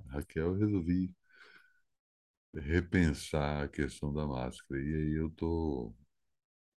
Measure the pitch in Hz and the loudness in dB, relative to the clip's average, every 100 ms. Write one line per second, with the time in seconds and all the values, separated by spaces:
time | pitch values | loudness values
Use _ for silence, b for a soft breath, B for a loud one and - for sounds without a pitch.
0 | - 71 - 80 82 95 107 101 82 92 | -8 -8 -4 -2 0 2 2 2 2 2
1 | 92 - B B B B B B B _ | 2 -4 B B B B B B B _
2 | _ _ _ _ _ 78 71 85 87 98 | _ _ _ _ _ -8 2 2 4 4
3 | 82 69 - 78 73 73 71 - 69 - | 6 4 -2 0 0 0 -2 -2 -4 -2
4 | 73 73 76 64 64 - - 67 71 78 | -4 -2 -2 -2 -4 -8 -8 -4 -2 0
5 | 76 78 80 80 82 82 80 67 57 - | 0 0 -2 -2 -2 0 -2 -2 -6 -12
6 | - _ _ _ _ _ _ | -20 _ _ _ _ _ _